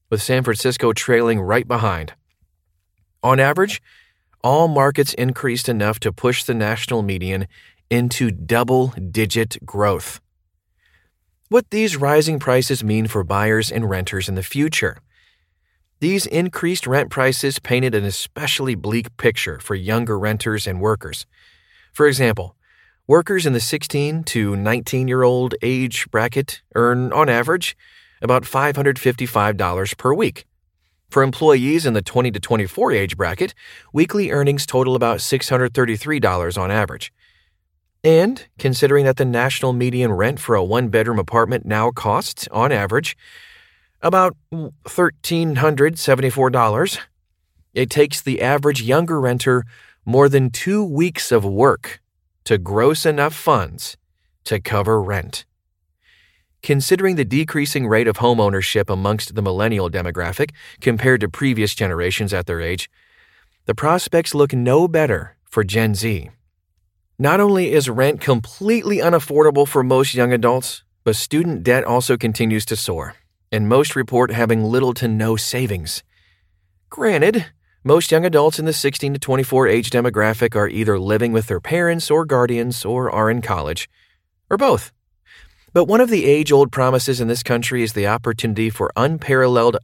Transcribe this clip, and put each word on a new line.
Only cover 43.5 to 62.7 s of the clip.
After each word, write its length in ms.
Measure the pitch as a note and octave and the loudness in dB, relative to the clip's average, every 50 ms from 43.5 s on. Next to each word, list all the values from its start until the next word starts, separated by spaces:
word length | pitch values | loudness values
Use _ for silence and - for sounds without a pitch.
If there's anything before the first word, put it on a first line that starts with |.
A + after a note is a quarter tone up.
| - - _ _ _ _ _ _ _ - | -20 -20 _ _ _ _ _ _ _ -4
about 360 | - E3 F3+ F#3 F#3 F#3 - _ _ - D#3+ E3 D#3 - - _ - - | -2 0 2 2 2 2 -2 _ _ -12 -10 -10 -10 -10 -14 _ -18 -8
thirteen 640 | - - F3+ E3 D#3 _ - - E3+ E3 E3 D#3+ D3 | 0 0 0 0 0 _ -6 -4 -2 -2 0 0 0
hundred 460 | B2+ C#3+ D#3 D3+ C3+ C#3 D#3+ E3 D#3+ | 2 2 2 2 4 2 2 0 -2
seventy-four 500 | - - C3+ B2+ C3+ C3 - C#3 C3 C3 | 0 0 2 2 2 -2 0 2 0 2
dollars, 480 | B2 B2+ A#2 A2 G#2 A#2+ F3 G3 - - - _ _ _ _ _ _ _ _ _ _ _ _ _ - | 4 2 2 2 2 0 -2 -2 -4 -8 -12 _ _ _ _ _ _ _ _ _ _ _ _ _ -2
it 160 | A#2+ B2+ - | -2 -2 0
takes 300 | - D3 D3 C#3+ C#3+ - | 4 2 2 2 2 -6
the 220 | - C3+ C3 - - | -4 -4 -2 0 0
average 400 | B2+ C#3+ D3 C#3+ D3 C#3+ C3 A2 | 0 0 2 2 0 0 0 0
younger 380 | A#2 C3 D#3+ F3 E3 E3 D3+ | 2 2 2 2 0 -2 0
renter 420 | C3 B2 B2 B2 - C3 B2+ B2 A#2+ - - - _ _ _ _ - | 0 0 0 0 2 2 2 0 0 -4 -14 -20 _ _ _ _ -6
more 240 | A2 A#2+ C3+ C#3 C#3+ | 0 4 4 4 6
than 220 | C#3 C#3 C3 B2 | 6 4 2 2
two 320 | A2+ - - F#3 G3 G#3+ G#3 | -2 -4 -4 -2 0 0 -2
weeks 480 | F3+ C#3+ D3 E3+ F3+ E3 - - - | -2 0 0 0 0 -2 -6 -4 2
of 140 | B2 A2+ G2 | 2 2 2
work 560 | G2 F#2+ G2+ B2+ C#3 F#2+ - - - - - _ _ _ _ _ _ _ _ - | 2 0 2 4 4 2 2 -4 -16 -18 -18 _ _ _ _ _ _ _ _ -2
to 160 | - A2+ G2 | 0 0 0
gross 480 | F2 F2 G2+ G#2+ A#2 C#3 D#3+ D#3 - | 0 -2 0 2 2 2 2 2 0
enough 280 | E3 D3+ C#3+ C#3+ D#3 D#3 | -2 0 0 0 -2 -2
funds 640 | - - E3 D3 A2 F2 B1+ - - - - - _ _ _ _ _ _ _ _ _ - | -2 0 2 2 2 0 -4 -8 -14 -14 -14 -16 _ _ _ _ _ _ _ _ _ -8
to 120 | - A2 G2+ | -4 -4 -4
cover 420 | - - A2+ G2+ G2 G#2+ A2 A2 | -4 -2 -2 0 0 2 0 0
rent. 440 | F#2+ F#2+ G2+ F#2 D2+ - - - - _ _ _ _ _ _ _ _ _ _ _ _ _ _ _ _ _ _ _ _ _ _ _ | 0 -2 -4 -6 -6 -8 -12 -16 -16 _ _ _ _ _ _ _ _ _ _ _ _ _ _ _ _ _ _ _ _ _ _ _
Considering 540 | - - D3 C#3 C3 - F#3 F#3 G3 F#3+ F#3 | -2 -2 0 0 2 2 0 2 2 0 0
the 100 | D#3 C3+ | 0 -2
decreasing 600 | F#2+ B2+ C#3+ D#3+ D#3 - D#3 C#3+ C#3+ - C#3+ B2+ | 0 0 -2 -2 0 -2 -4 -4 -2 -2 -2 0
rate 220 | A2 A2 A2 A#2+ A2+ | 2 2 2 2 2
of 80 | G2+ | 0
home 240 | - B2 A#2+ A#2+ A2+ | 2 2 2 4 4
ownership 500 | G#2 G2+ G2 F#2+ F#2 - - G#2+ G2 - | 2 2 2 0 -2 -2 0 0 0 0
amongst 460 | G2 F#2 F#2+ G2+ G#2+ G#2 - - - | -2 -2 0 -2 -2 -2 -4 -8 -6
the 60 | A2 G2+ | -4 -4
millennial 460 | F#2+ F2+ F#2+ G#2 A2+ A2+ G2+ F#2 F2 | -2 -2 0 0 0 0 -2 -4 -4
demographic 640 | D#2+ F#2+ F2 F2 E2+ F2+ F2 E2+ F2+ - D3 - - - - - - - | -4 -4 -6 -6 -6 -6 -6 -6 -2 -4 -4 -4 -6 -18 -20 -20 -12 -4
compared 400 | - B2+ A#2 A2 B2 C3 C3 A#2 | -2 0 0 2 2 2 2 2
to 80 | G2+ F2+ | 2 -2
previous 440 | - - D3 C3+ B2 A2 G#2+ G2+ - | -4 -2 -2 0 0 0 0 -2 -2
generations 640 | - G#2+ F#2 E2+ E2+ F2 F#2 F#2+ - G#2+ F#2+ G2+ | -2 -4 -4 -2 -2 -2 -2 -2 -4 -4 -4 -4
at 120 | F2+ E2 | -4 -4
their 140 | - E2+ E2 | -4 -6 -6
age, 300 | E2 E2+ | -4 -6